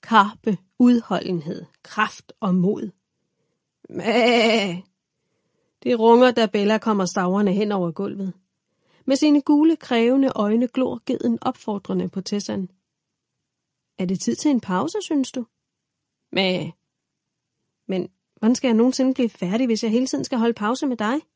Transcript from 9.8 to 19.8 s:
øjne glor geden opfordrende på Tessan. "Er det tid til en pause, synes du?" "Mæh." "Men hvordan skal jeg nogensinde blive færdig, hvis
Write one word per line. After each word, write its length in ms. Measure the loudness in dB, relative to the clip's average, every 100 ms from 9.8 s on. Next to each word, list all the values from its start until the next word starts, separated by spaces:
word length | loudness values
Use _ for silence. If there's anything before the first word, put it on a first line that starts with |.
| 0 2 2 4 2 0
øjne 320 | 0 2 0
glor 340 | -2 -4 -4 -6
geden 340 | -4 -2 -2
opfordrende 680 | -4 -6 -8 -10 -4 -4 -4
på 120 | -6
Tessan. 480 | -6 -6 -6 -8 -8 _ _ _ _ _ _ _ _ _ _ _ _ _
"Er 80 | -4
det 140 | -4
tid 160 | -4 -2
til 160 | 0
en 80 | 0
pause, 380 | 0 -4 -2 -6
synes 300 | -4 -2 -2
du?" 140 | -6 -12 _ _ _ _ _ _ _ _
"Mæh." 400 | -2 -2 -2 -6 -12 _ _ _ _ _ _ _ _ _ _ _
"Men 220 | -6 -6 _ _ _
hvordan 160 | 0 2
skal 120 | 2
jeg 80 | 2
nogensinde 380 | 2 2 0
blive 160 | 0 -2
færdig, 360 | -2 -4 -2 0
hvis 180 | 0